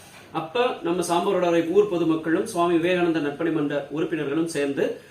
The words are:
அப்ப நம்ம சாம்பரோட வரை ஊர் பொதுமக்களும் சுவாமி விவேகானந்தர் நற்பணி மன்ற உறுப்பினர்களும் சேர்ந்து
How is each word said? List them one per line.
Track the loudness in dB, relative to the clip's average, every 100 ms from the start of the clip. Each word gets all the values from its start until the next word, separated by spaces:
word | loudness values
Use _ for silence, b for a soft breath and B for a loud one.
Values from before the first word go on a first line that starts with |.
| B B B
அப்ப | -8 -4 0 0 0
நம்ம | -2 -2
சாம்பரோட | 0 0 2 2
வரை | 2 2
ஊர் | 4 4 4
பொதுமக்களும் | 2 0 0 0 -2 0
சுவாமி | 0 2 2
விவேகானந்தர் | 2 2 2 2 -2
நற்பணி | -2 -2
மன்ற | 0 0 -2 -4
உறுப்பினர்களும் | -4 -4 -2 -2 -2 -2
சேர்ந்து | -2 -2 0 -2 B B